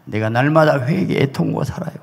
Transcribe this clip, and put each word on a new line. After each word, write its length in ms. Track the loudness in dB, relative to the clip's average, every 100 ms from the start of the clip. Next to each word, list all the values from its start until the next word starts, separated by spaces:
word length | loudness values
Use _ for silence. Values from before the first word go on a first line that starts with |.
| -8
내가 240 | -4 -2
날마다 560 | 2 4 4 4 2 0
회개, 360 | -2 0 0
애통과 420 | 0 0 -4 -2
살아요. 320 | -4 -6 -10 -12